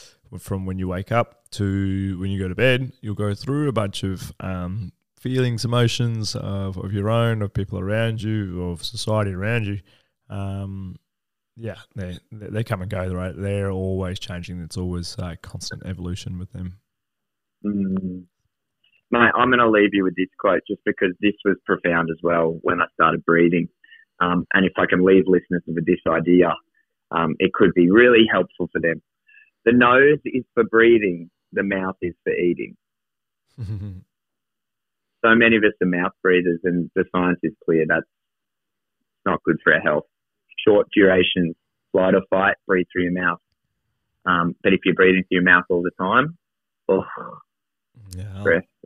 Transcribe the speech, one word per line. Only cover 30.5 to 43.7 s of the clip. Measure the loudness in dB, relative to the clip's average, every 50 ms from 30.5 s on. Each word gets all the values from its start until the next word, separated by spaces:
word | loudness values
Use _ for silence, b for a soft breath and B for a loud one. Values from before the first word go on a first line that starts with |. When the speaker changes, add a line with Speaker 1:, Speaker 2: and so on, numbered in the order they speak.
| _
Speaker 2:
for | -2 0
breathing, | 2 4 6 6 8 6 6 4 0 -2 -4 -8 -14 _ _ _ _
the | -6 -4 -4
mouth | -2 -2 -2 -4 -4 -6 -6
is | -8 -8 -8 _ _
for | -4 -2
eating." | 0 0 0 -2 -2 -6 -10 -14 -18 _ _ _ _ _ _ _ _ _ _ _ _ _ _ _ -14
Speaker 1:
<laughs> | -10 -10 -10 -10 -10 -12 -14 -16 -20 _ _ _ _ _ _ _ _ _ _ _ _ _ _ _ _ _ _ _ _ _ _ _ 2
Speaker 2:
So | 4 6
many | 6 6 6 6 4
of | 4
us | 2 2 0
are | 0
mouth | 0 0 0 -2 -2 -4 _ 0
breathers, | 2 4 4 4 2 0 0 0
and | -2 0 -2 -2 -2 -2
the | -2 -2 -2 0
science | 0 0 0 0 0 -2
is | -6 -6 _ _
clear | 0 2 2 2
that's | 2 0 -2 -2 -6 _ _ _ _ _ _ _ _ _ _ _ _ _ _ _ _ _ _ _ _ _ _ -4
not | -4 -4 0 0
good | 0 -2 0
for | 2 2 2
our | 2
health. | 2 0 0 -2 -2 _ _ _ _ _ _ _ _ _ _ -2 2
Short | 4 4 4 2 2 2
durations, | 4 6 6 6 4 2 2 0 0 -2 -2 -4 -8 _ _ _ _ _ _
flight | 0 0 2 4 2
or | 2 2 0
fight, | 0 0 2 0 0 -2 _
breathe | -2 0 0 0 -2
through | -4 -4 -2
your | -2
mouth. | -2 -2 -2 -2 -2 -4 _ _ _ _ _ _